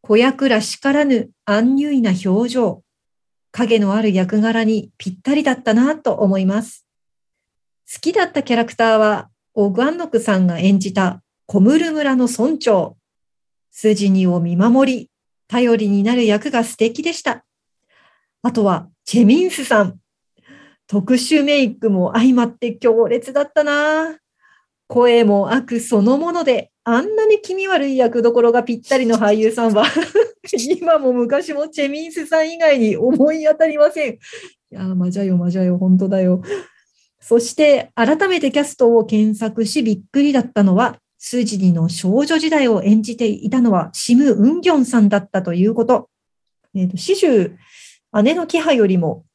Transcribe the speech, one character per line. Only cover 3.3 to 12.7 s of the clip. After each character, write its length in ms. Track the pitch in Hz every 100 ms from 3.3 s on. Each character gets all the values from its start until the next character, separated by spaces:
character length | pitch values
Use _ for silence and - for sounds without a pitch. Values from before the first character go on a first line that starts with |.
| _ _
影 280 | - 233 226
の 140 | 202 208
あ 60 |
る 100 | 220
役 300 | 190 185 214
柄 240 | 220 226 220
に 260 | 220 - _
ぴ 140 | 190
っ 20 | 185
た 100 | -
り 100 | 294
だ 100 | 294
っ 100 | 254
た 100 | 233
な 220 | 220 262 311
と 180 | 247
思 240 | - 202 190
い 80 | 190
ま 160 | 202
す。 240 | 226 - _ _ _ _ _ _ _ _ _ _ _
好 80 | -
き 120 | 311
だ 100 | 359
っ 80 | 359
た 100 | 294
キ 100 | 269
ャ 40 | 233
ラ 80 | 233
ク 100 | -
タ 220 | 226 220
ー 0 |
は、 320 | 214 202 - _ _ -
オ・ 140 | 202
グ 120 | 185
ァ 100 | 262
ン 60 | 349
ノ 120 | 330
ク 100 | 226
さ 180 | 226 190
ん 80 | 180
が 140 | 165
演 200 | 185 196
じ 140 | 190
た 300 | 185 185 - _ _ _
コ 160 | 202
ム 180 | 202 311
ル 140 | 330
村 220 | 311 285 262
の 100 | 240
村 300 | - 247 311
長。 400 | -